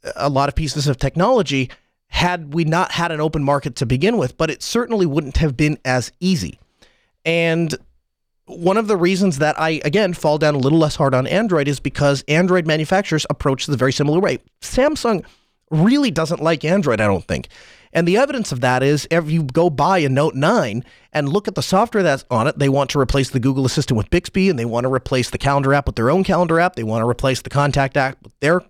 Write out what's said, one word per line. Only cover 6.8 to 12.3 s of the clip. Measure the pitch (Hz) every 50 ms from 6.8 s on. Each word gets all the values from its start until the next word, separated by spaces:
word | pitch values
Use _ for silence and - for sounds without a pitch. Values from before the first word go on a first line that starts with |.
| _ _ _ _ _ _ _ _ _
And | 160 165 170 165 170 160 165 170 160 151 - - _ _ _ _ _ _ _ _ _ _ _ _
one | - - 165 170 180 190
of | 220 226
the | 208 220
reasons | 180 170 175 190 175 196 190 156 135
that | 151 151 - -
I, | 156 160 160 147 -
again, | 151 147 202 214 185 175
fall | - - 160 147 -
down | 156 151 147
a | 139
little | 123 131 156 165
less | 160 151 -
hard | - 156 135 131
on | 127 131
Android | 127 - 185 226 226 180 156 143
is | 143 143 131
because | - 139 - - 147 143 139 131 -
Android | -